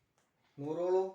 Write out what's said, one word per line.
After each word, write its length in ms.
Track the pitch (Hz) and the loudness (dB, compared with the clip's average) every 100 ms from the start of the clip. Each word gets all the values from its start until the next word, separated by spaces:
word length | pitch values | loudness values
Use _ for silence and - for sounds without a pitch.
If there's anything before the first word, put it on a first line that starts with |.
| _ _ _ _ _ - | _ _ _ _ _ -10
നൂറോളം 480 | 143 160 180 185 190 | -6 -2 2 2 2